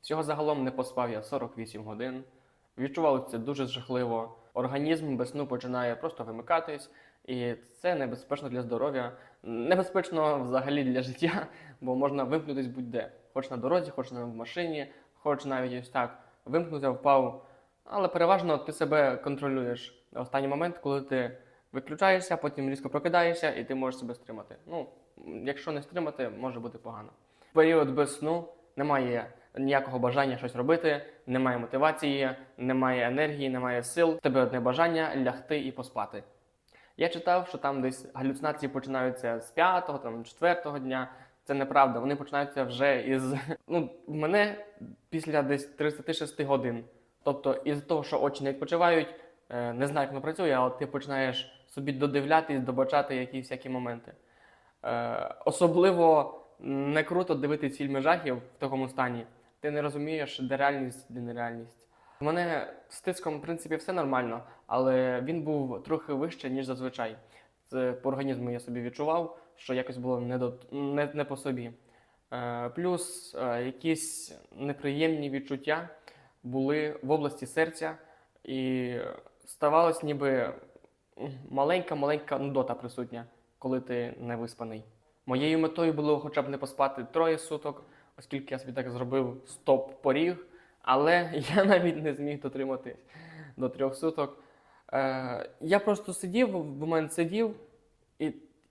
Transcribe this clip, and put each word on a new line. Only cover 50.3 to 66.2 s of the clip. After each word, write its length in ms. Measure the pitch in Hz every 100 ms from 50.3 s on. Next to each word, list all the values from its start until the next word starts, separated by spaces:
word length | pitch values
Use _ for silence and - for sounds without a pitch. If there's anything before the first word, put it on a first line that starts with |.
| 160 175
але 180 | 131 127
ти 180 | 123 139
починаєш 720 | 143 139 135 131 120 - - _
собі 240 | - 139
додивлятись, 680 | 131 143 139 139 160 160 143
добачати 560 | 123 127 135 147 139 131
якісь 300 | 127 131 127
всякі 240 | 127 131
моменти. 440 | 127 123 117 - - _ _ _ _ _ _
Е, 520 | 120 120 117 117 - - -
особливо 920 | - 170 165 185 175 165 156 139 - - _
не 440 | 135 139 139 151
круто 320 | 151 175 180 147
дивитись 420 | 143 151 151 139
фільми 240 | 139 135
жахів 340 | 139 175 160 123
в 240 | - -
такому 300 | 139 131 131
стані. 360 | 131 127 120 113 - _ _
Ти 120 | 151
не 100 | 147
розумієш, 580 | 147 143 147 160 135 -
де 180 | 131 135
реальність, 480 | 139 139 131 120 -
де 100 | 120
нереальність. 580 | 120 120 117 117 117 _ _ _ _ _
У 40 | 143
мене 480 | 170 175 156 - - -
з 120 | -
тиском, 380 | - - 170 151
в 20 |
принципі, 340 | 151 165 - 160
все 180 | 165
нормально, 500 | 185 143 131 123 117 - - _
але 540 | 123 131 127 127 123
він 220 | 131 165
був 400 | 151 151 131 113
трохи 300 | - 160 160
вище, 360 | 139